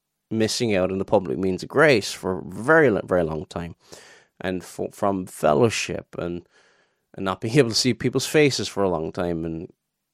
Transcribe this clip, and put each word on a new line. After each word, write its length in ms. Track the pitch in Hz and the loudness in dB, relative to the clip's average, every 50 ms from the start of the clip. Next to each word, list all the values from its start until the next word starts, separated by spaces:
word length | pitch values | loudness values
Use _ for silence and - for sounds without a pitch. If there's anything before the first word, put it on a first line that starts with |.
| _ _ _ _ _ _ | _ _ _ _ _ _
missing 460 | 110 110 110 104 - - 123 113 101 | -2 0 0 0 0 -2 0 0 2
out 160 | 92 92 92 | 2 2 0
on 60 | 95 | 0
the 80 | 95 95 | -4 0
public 320 | - 110 101 92 76 64 | 2 2 2 2 0 -2
means 260 | 71 95 95 92 87 - | -2 -2 -2 -2 -4 -6
of 60 | - | -2
grace 420 | - 127 156 156 131 104 - - | 2 4 6 6 6 4 2 -2
for 280 | - - - 92 92 87 | -8 -6 -4 -4 -4 -4
a 40 | - | -6
very, 460 | - 90 98 110 139 160 165 151 123 101 87 - | -10 -12 -4 0 4 4 6 6 4 4 2 0
very 180 | - 92 90 85 | 0 0 0 0
long 220 | 78 78 78 - | 0 -2 -6 -8
time, 300 | - - 87 87 85 - - _ _ - - - - - _ _ _ _ - | -8 -10 -10 -10 -10 -12 -18 _ _ -20 -20 -20 -20 -20 _ _ _ _ -8
and 220 | - 92 92 90 - | -6 -6 -6 -6 -8
fo-, 260 | - - - 98 - | -10 -10 -10 -10 -10
from 340 | - - 104 101 98 95 92 | -6 -2 -2 0 0 -2 -4
fellowship 880 | 92 - - - - 147 139 123 110 - - - - 82 - - _ - | -8 -6 -2 0 2 4 4 4 2 2 -2 -4 -6 -6 -8 -10 _ -10
and, 300 | - 85 87 87 85 - _ _ _ _ _ _ _ _ _ _ _ _ _ - | -8 -8 -6 -6 -8 -10 _ _ _ _ _ _ _ _ _ _ _ _ _ -12
and 100 | - 98 | -6 -4
not 160 | 95 92 - | -4 -4 -4
being 180 | - 113 120 | -4 2 4
able 120 | 147 123 117 | 4 4 4
to 60 | 104 | 2
see 180 | - - 127 110 | 0 0 0 0
people's 320 | - - 123 - 135 - | 0 -2 -2 -2 -2 -2
faces 420 | - - 156 147 135 123 - 104 | 0 2 4 4 4 2 -2 -6
for 160 | - - 101 101 | -6 -2 -2 0
a 60 | 92 | 0
long 240 | 87 78 80 85 - | 0 -2 -4 -6 -6
time, 320 | 98 90 87 85 82 82 | -4 -4 -2 -2 -4 -4
and 260 | 82 80 80 78 - _ _ _ _ _ _ _ _ | -6 -6 -8 -10 -12 _ _ _ _ _ _ _ _